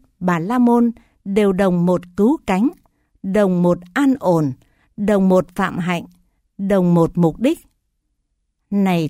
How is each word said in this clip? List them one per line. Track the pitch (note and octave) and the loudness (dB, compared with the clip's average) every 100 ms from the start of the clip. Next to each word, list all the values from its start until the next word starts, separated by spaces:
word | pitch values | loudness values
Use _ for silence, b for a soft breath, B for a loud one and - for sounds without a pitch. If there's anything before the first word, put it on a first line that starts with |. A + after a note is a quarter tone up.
| _ - | _ -8
Bà | F3+ E3+ | -4 -4
La | F3 B3 | -2 0
môn | A#3+ A#3+ A#3+ A#3 b b G3 | 2 2 0 -4 b b -6
đều | G3 G3+ | 0 0
đồng | F#3 G3 F3+ F3 | 2 0 2 0
một | F3 F3 - | -2 -4 -2
cứu | G#3+ D#4+ - | 0 0 -2
cánh, | F#3 C4 - _ _ _ _ | -2 -2 -4 _ _ _ _
đồng | G3 G3+ G3+ F3+ | -4 0 0 2
một | F3 F3 - | 0 0 -4
an | C4 C#4 B3+ | -2 0 0
ổn, | F3+ E3+ D3 B2+ _ _ _ - | 0 0 -2 -6 _ _ _ -8
đồng | G#3 G3+ F#3+ | -2 0 2
một | F#3 F3+ - | 2 0 -6
phạm | F#3+ - | -6 -4
hạnh, | F3 F3 - _ _ _ _ - | -6 -6 -8 _ _ _ _ -10
đồng | G3 G3 F3+ | -2 0 2
một | E3+ E3 F3 | 2 2 2
mục | E3+ - | -2 0
đích? | B3 E4+ _ _ _ _ _ _ _ _ _ _ - | -2 -2 _ _ _ _ _ _ _ _ _ _ -8
Này | G3+ F#3+ E3+ D#3 | -2 0 0 -2